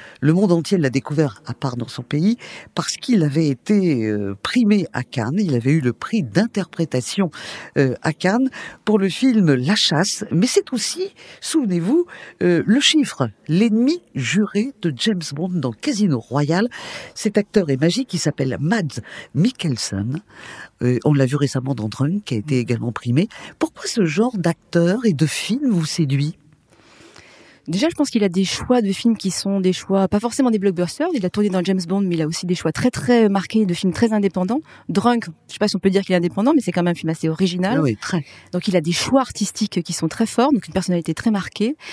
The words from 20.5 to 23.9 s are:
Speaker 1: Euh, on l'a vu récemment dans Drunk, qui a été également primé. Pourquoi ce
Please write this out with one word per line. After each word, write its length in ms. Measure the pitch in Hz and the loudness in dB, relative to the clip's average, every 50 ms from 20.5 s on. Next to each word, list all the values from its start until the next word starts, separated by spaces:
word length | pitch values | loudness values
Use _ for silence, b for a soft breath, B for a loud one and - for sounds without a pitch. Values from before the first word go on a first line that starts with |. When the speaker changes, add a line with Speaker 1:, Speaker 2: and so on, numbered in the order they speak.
| B B B B B - | B B B B B -4
Speaker 1:
Euh, 160 | - 123 127 117 - | 0 0 0 2 2
on 100 | 151 147 | 2 4
l'a 120 | 139 135 | 4 4
vu 100 | 123 143 | 2 2
récemment 400 | 143 147 127 - 131 123 135 135 | 0 0 0 -2 -2 -4 -4 -4
dans 140 | 117 107 107 | -4 -4 -4
Drunk, 340 | - - 135 151 190 208 - | -2 -2 -2 -2 -2 -2 -4
qui 100 | - 123 | -4 -4
a 20 | |
été 200 | 107 104 151 135 123 | -4 -2 -2 -2 0
également 320 | 117 117 117 113 117 120 | 0 0 -2 -2 -4 -4
primé. 360 | 101 - - 120 120 151 202 - B B B B B B | -6 -6 -2 0 2 2 0 0 B B B B B B
Pourquoi 240 | 330 - - - - | -6 -6 -6 -6 -8
ce 180 | - | -4